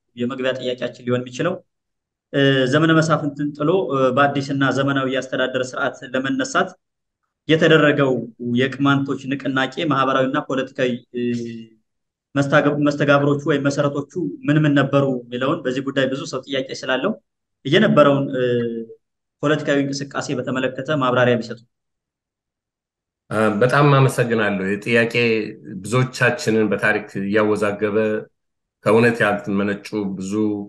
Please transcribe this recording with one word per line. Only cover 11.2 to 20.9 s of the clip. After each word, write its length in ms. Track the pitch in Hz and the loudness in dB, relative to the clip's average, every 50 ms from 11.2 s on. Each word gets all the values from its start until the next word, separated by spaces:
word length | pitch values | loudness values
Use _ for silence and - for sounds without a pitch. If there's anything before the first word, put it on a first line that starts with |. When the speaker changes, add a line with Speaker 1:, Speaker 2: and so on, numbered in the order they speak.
| 120 120 120 120 117 117 117 113 113 110 110 _ _ _ _ _ _ _ _ _ _ _ - | -4 -2 -4 -4 -6 -8 -10 -14 -16 -18 _ _ _ _ _ _ _ _ _ _ _ _ -2
Speaker 1:
መስተጋብ-፣ 460 | 139 139 139 156 147 143 143 143 143 147 | -2 0 2 2 2 2 2 0 2 0
መስተጋብሮቹ 600 | 147 143 - 151 139 143 143 143 143 143 143 - | 0 0 0 2 4 4 4 4 2 0 0 0
ወይም 180 | 165 147 135 135 | -2 -2 0 0
መሰረቶቹ 480 | 143 - 156 143 143 139 143 139 - - 185 160 143 - - - | -2 -2 0 -2 -2 -2 -4 -8 -8 -8 -8 -8 -6 -8 -8 -2
ምን 160 | 139 147 156 | 0 2 2
ምን 160 | 151 151 143 | 4 4 4
ነበሩ 300 | 143 139 139 139 139 139 135 127 | 2 2 2 2 2 2 2 -2
የሚለውን፣ 440 | 123 120 120 123 123 131 143 170 170 | -4 -8 -8 -6 -4 -2 -2 -2 -2
በዚህ 240 | 131 127 127 131 127 | -4 -4 -4 -4 -6
ጉዳይ 220 | 135 131 139 131 | -4 -2 0 0
ብዙ 160 | 123 135 - 165 | 0 -2 -4 -8
ሰው 140 | - 143 131 - | -8 -10 -10 -10
ጥያቄ 260 | 139 139 131 131 - - | -6 -6 -6 -6 -6 -10
ስላለው 380 | - - 131 131 127 147 202 226 - _ _ _ _ _ _ _ _ - | -12 -4 -4 -2 0 0 -2 -4 -4 _ _ _ _ _ _ _ _ -4
የነበረውን፣ 640 | 139 147 202 220 196 - 147 147 143 139 135 139 139 131 | 2 2 4 4 4 6 6 6 6 6 4 0 -2 -2
እ፣ 100 | 127 127 123 120 120 120 117 117 117 113 - - _ _ _ _ _ _ _ _ - - | -2 0 0 0 0 0 -2 -4 -6 -10 -10 -16 _ _ _ _ _ _ _ _ -4 0
ፖለቲካዊ 360 | 147 151 143 - 151 143 143 | 0 0 0 0 0 0 0
እንቅስቃሴ 480 | 139 139 - - 143 135 - 131 127 - 139 | 0 -2 -4 -6 -8 -8 -8 -8 -6 -4 -4
በተመለከተ 540 | 123 - 143 123 127 131 127 127 - 135 147 | -4 -4 -4 -4 -2 -2 -2 -4 -4 -4 -4